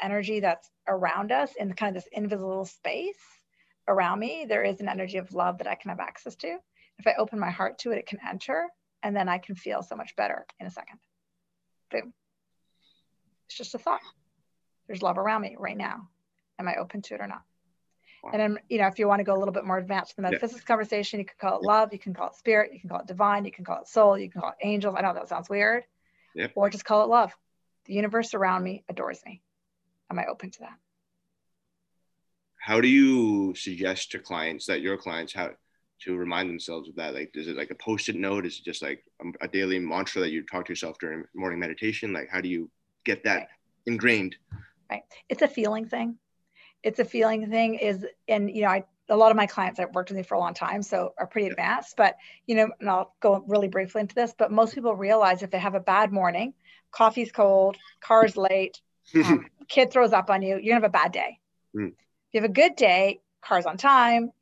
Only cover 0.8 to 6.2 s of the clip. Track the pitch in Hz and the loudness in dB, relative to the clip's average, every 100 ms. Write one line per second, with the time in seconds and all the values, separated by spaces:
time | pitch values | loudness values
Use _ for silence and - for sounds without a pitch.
0.8 | - 190 175 175 208 262 285 - 202 185 | -4 -2 0 -2 -2 -2 -2 -6 -10 -6
1.8 | 214 180 - 220 208 202 190 190 185 - | -6 -6 -10 -8 -6 -6 -6 -6 -8 -10
2.8 | - - 359 403 _ _ _ _ _ _ | -8 -6 -8 -10 _ _ _ _ _ _
3.8 | - 196 175 196 233 330 262 208 202 196 | -2 0 0 -2 -6 -8 -4 -2 -2 -4
4.8 | 202 190 185 190 185 185 180 180 208 196 | -6 -6 -8 -8 -8 -4 -4 -4 -8 -8
5.8 | 202 180 175 - | -8 -10 -10 -12